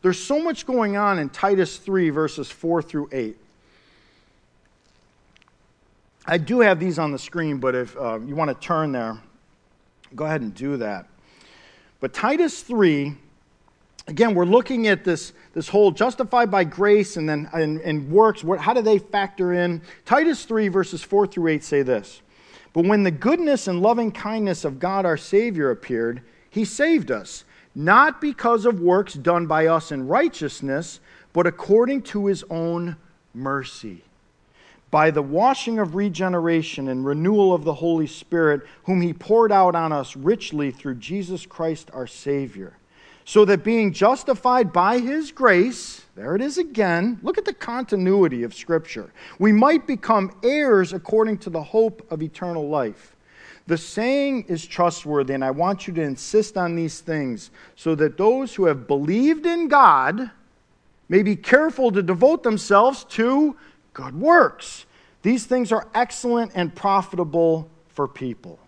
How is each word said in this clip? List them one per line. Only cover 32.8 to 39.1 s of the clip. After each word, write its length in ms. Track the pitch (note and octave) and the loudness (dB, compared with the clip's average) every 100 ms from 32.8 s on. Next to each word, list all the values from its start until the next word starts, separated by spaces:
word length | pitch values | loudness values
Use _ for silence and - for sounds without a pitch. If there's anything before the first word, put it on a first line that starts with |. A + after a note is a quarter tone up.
| F3 D#3+ _ _ _ | -6 -10 _ _ _
mercy, 720 | A#2 C3+ C#3 B2+ - A2+ F2 _ _ _ _ _ _ _ _ _ | -10 -6 -6 -8 -14 -16 -18 _ _ _ _ _ _ _ _ _
by 220 | D3+ D#3 | 2 4
the 100 | D3+ | 2
washing 580 | C3+ D#3 A#3+ C4 - A3+ | -2 0 2 0 -4 -4
of 160 | F#3+ F3 | -4 -2
regeneration 920 | G3+ D#3+ F#3 F3+ E3+ E3 D#3+ - C3+ | -4 -2 -2 0 0 0 -2 -8 -6
and 180 | B2+ C3+ | -4 -4
renewal 480 | D3 E3+ G#3 F#3+ | -2 2 4 4
of 120 | F3 D#3 | 4 0
the 80 | |
Holy 340 | - E3+ E3 D3+ | -2 -2 0 -2
Spirit, 540 | - - E3+ D#3 D3 - - - | -6 -4 2 2 2 -4 -14 -2
whom 160 | F#3 | 0
He 100 | F3 | 0